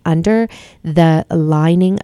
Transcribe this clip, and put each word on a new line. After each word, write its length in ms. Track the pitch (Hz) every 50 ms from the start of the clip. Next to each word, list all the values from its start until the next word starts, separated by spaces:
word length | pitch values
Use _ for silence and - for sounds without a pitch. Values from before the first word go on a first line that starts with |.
| -
under 420 | 170 160 165 165 208 220 226 226 220 - - - - - _
the 440 | - 165 151 170 165 165 160 160 - -
lining 680 | - 160 156 156 156 151 156 165 170 175 185 185 196 -